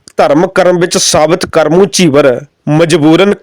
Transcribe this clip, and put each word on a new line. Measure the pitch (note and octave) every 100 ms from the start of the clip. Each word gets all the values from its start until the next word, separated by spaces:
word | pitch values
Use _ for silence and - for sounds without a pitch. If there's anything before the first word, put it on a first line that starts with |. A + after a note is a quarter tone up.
| - -
ਧਰਮ | E3 D3 F#3
ਕਰਮ | F#3 F3+ F3+
ਵਿੱਚ | F3 F#3+
ਸਾਬਤ | - F3 D#3 D#3+ -
ਕਰਮੂ | D#3 D3+ E3+ G3+
ਝੀਵਰ | - F3 C#3 C#3+ B2 C#3+ _ -
ਮਜਬੂਰਨ | D3+ E3 D3 D3+ E3 G3 G3+